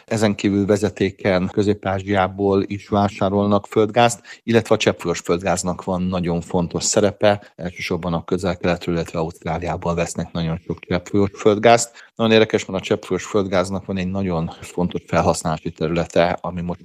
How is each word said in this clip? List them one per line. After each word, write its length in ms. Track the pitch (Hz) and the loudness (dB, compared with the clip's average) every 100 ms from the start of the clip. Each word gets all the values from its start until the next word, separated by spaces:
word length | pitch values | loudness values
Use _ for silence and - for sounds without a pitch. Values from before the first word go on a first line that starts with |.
ezen 300 | - 117 107 | -6 0 0
kívül 320 | 101 104 101 98 | 0 0 2 2
vezetéken 800 | 104 101 - 98 - 104 90 92 | 2 0 0 -2 0 0 0 0
Közép-Ázsiából 1080 | - 101 101 98 95 95 98 92 95 101 98 | 0 0 0 -2 -4 0 0 0 0 2 2
is 260 | 95 101 - | 0 -6 -2
vásárolnak 800 | 104 101 - 98 101 101 101 - | 0 0 0 0 2 2 0 0
földgázt, 720 | 113 107 113 117 - - - | 0 2 4 4 2 -14 -14
illetve 320 | - 113 - | 2 2 4
a 40 | 110 | 2
cseppfolyós 400 | 110 - 87 82 | 2 0 -2 -4
földgáznak 640 | - 87 95 87 90 87 | -2 -2 0 -2 -2 -6
van 180 | - 90 | -4 -2
nagyon 380 | 92 92 85 85 | -2 -2 -2 -2
fontos 440 | - 90 85 85 | -2 -2 -2 -2
szerepe, 680 | - 110 101 - 107 104 - - | 0 2 2 2 2 0 -4 -12
elsősorban 580 | 87 - - 90 87 | -12 -10 -6 -4 -2
a 100 | 82 | -4
Közel-Keletről, 680 | - 90 92 85 92 82 - | -2 -2 -2 -2 -2 -2 -2
illetve 240 | 85 82 87 | -2 -2 -4
Ausztráliából 760 | 82 - - 82 87 90 87 | -6 -6 -6 -6 -4 -4 -4
vesznek 380 | 85 85 - 82 | -2 -2 -4 -6
nagyon 280 | 87 82 82 - | -4 -4 -4 -6
sok 120 | 87 | -10
cseppfolyós 500 | - 90 - 101 98 | -4 -6 -2 0 0
földgázt. 720 | - 107 104 117 117 - - - | 2 2 6 6 6 4 -10 -20
Nagyon 180 | - 113 | -2 4
érdekes, 320 | 110 107 104 | 6 6 2
mert 180 | - 95 | 0 -6
a 40 | - | -2
cseppfolyós 380 | 107 - 90 | -2 -2 -6
földgáznak 600 | - 107 95 95 90 98 | -2 -2 0 0 0 -4
van 120 | - 98 | -6 -4
egy 140 | 92 | -4
nagyon 400 | 98 95 82 82 - | -2 -2 -2 -4 -8
fontos 420 | - - 90 - - | -12 -4 -4 -4 -2
felhasználási 640 | 85 78 82 85 78 - | 0 0 0 -2 -4 -6
területe, 680 | - 80 85 82 90 85 - | -6 -4 -2 -2 2 2 0
ami 200 | 85 87 | -6 -6
most 200 | 87 85 | -8 -8